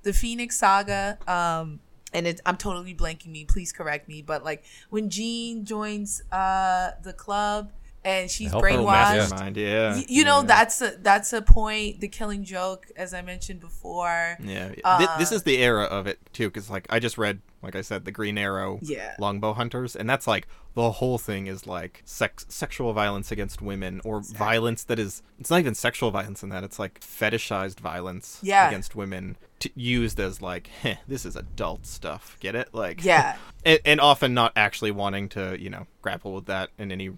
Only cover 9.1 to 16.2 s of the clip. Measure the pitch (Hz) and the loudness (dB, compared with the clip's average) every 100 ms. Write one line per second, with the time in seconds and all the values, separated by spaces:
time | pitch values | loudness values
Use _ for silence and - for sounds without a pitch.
9.1 | 107 101 95 98 101 104 107 110 104 - | 6 2 -2 -6 -4 0 2 2 0 2
10.1 | 262 294 285 240 214 233 - 233 - 196 | 4 6 4 6 6 6 2 -4 0 4
11.1 | 202 208 226 208 208 214 214 208 202 202 | 4 2 2 12 12 12 -2 -4 -6 -10
12.1 | - 208 202 190 185 185 190 - - 180 | -6 -6 -4 -6 -4 -4 -6 -14 -12 -10
13.1 | 180 180 185 - 180 165 - 175 175 175 | -8 -10 -10 -10 -10 -10 -10 -6 -4 0
14.1 | 170 170 175 104 - - - 185 180 185 | 0 -2 -6 -8 -6 -8 -2 4 6 6
15.1 | 160 170 143 - 127 123 110 101 98 98 | 4 2 2 4 6 6 6 2 -2 -4
16.1 | - | -6